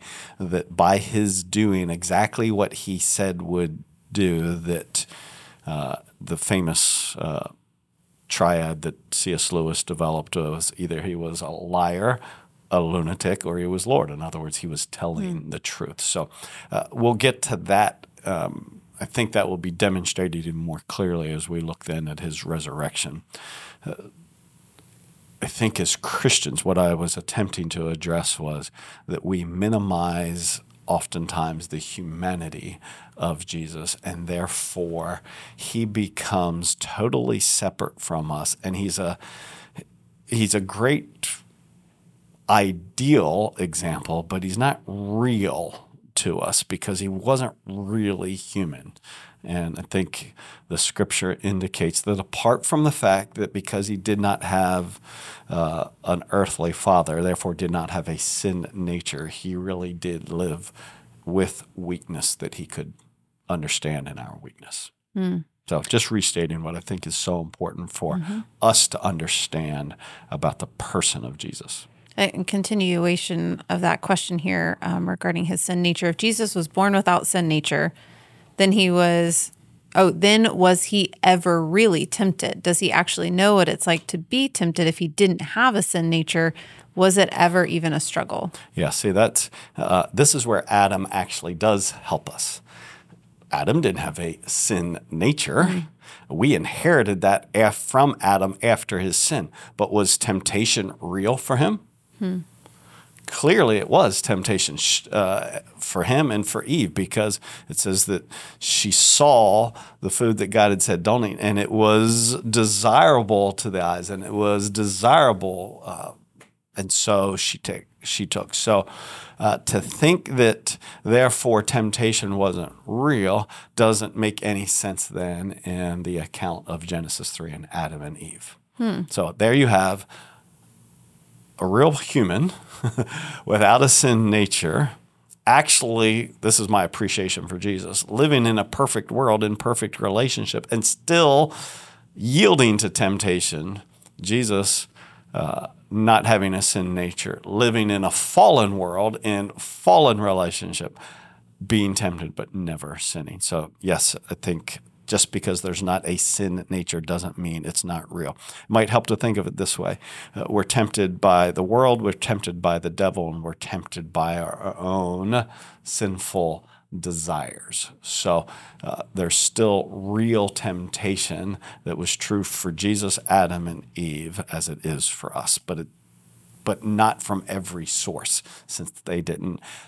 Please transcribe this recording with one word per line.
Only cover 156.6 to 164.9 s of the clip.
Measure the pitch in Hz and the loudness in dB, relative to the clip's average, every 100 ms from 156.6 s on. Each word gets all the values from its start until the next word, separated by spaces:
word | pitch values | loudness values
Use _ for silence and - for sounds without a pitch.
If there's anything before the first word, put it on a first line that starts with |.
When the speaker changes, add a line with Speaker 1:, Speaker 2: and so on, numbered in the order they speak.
| - | -4
Speaker 1:
nature | 95 87 85 | -6 -4 -6
doesn't | 80 85 85 82 | -4 -4 -4 -8
mean | 87 80 | -6 -6
it's | 76 87 | -6 -4
not | 90 85 - | -4 -6 -8
real. | 85 73 - | -8 -8 -10
It | - - - | -16 -18 0
might | 113 107 | 2 4
help | 117 113 | 2 0
to | 107 | -2
think | 117 104 | -2 -2
of | 95 | -4
it | - | -4
this | 95 - | -4 -4
way. | 92 98 - - - - | -4 -6 -10 -18 -16 -10
Uh, | - | -2
we're | 104 | 0
tempted | 92 117 107 - 95 90 | 0 2 2 2 -2 2
by | 98 90 90 | 6 6 6
the | 87 | 2
world, | 92 117 131 120 | 0 4 4 4
we're | 107 | 0
tempted | 92 - 107 - 87 | -2 -2 -2 -4 -2
by | 87 85 | 0 0
the | 85 | -2
devil, | 82 95 92 85 | -2 0 0 -4
and | 82 | -6
we're | 82 | -10
tempted | 80 - 92 87 - 80 | -10 -8 -8 -8 -12 -6
by | 82 82 85 | -2 -2 -2
our, | 82 | -6
our | - 98 - | -8 -10 -6
own | 92 | -2